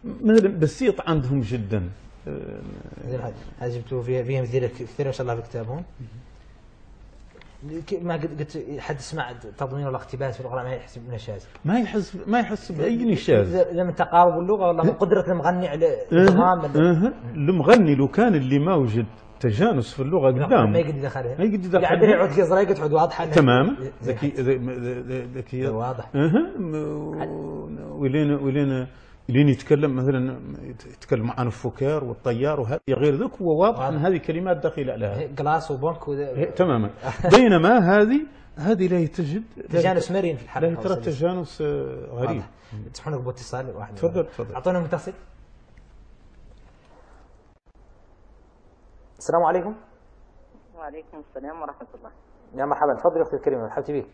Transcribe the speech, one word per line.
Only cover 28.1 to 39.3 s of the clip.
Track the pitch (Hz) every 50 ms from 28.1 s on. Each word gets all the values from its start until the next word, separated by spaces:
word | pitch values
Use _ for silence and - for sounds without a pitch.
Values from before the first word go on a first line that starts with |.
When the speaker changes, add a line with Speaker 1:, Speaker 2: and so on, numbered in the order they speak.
| 131 151 151 147
Speaker 1:
ولين، | 143 139 139 135 131 147 143 139 131 131 127 131 - - - - - - _ -
لين | 117 131 147 147
يتكلم | 131 - - - 151 143 151 143 131
مثلًا، | 127 127 139 135 127 127 131 127 127 - 139 143 - -
يت-، | - 123 - -
يتكلم | - - - - - 139 113 107 120
عن | - - 123
الفكار | 120 110 - - 120 - - 135 139 156 156 139
والطيار | 120 113 - - 131 120 117 131 147 156 143
وهذا | 120 107 139 170 _ -
غير | 131 113 143 147 135
ذاك، | 139 - - - -
هو | 190 170 156 156
واضح | 185 220 233 127
Speaker 2:
واضح. | 131 135
Speaker 1:
أن | 147
هذه | 147 147 185 190
كلمات | 160 - - 156 170 180 185 175
داخلة | 151 - 160 - 156 139 127 120
لها. | 113 107 101 101 107
Speaker 2:
إيه، | 123 135 139
جلاس | 135 143 147 156 160 156 -
وبنك | 147 127 135 160 151 156 -
وذا. | 147 143 139 143 139
Speaker 1:
إيه، | 127 131 160 175
تمامًا. | - - 185 175 135 113 107 98 - - - 135 -
Speaker 2:
<laughs> | - - 180 170
Speaker 1:
بينما | 240 254 226 190 165 160 190 240
هذه، | 247 180 170 196 208 208 220 262 294 311 285 - - - - -
هذه | - 147 190 226 180 185
لا | 175 180 175 165
تجد، | 147 - - 170 139